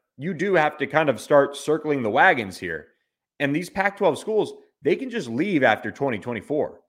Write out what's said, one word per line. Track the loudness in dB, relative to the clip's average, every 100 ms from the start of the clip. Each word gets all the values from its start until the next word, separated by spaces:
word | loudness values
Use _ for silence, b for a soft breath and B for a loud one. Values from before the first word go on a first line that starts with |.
| _ -10
you | -8
do | -4 0 2
have | 2 0
to | -2
kind | 2 2
of | 0
start | 4 4 4 0
circling | -2 -2 0 -2
the | 0
wagons | 4 4 4 -2 -8
here. | -8 -8 -10 _ _ _ _ -4
And | -2 -2
these | -4
Pac-twelve | -2 -2 2 0 0
schools, | -2 -2 -2 B B _
they | -2 -2
can | -2
just | -8 -6
leave | -2 0 4
after | 4 2 -2
twenty | -4 -4 -4
twenty-four. | -6 -8 -4 -2 -2 -6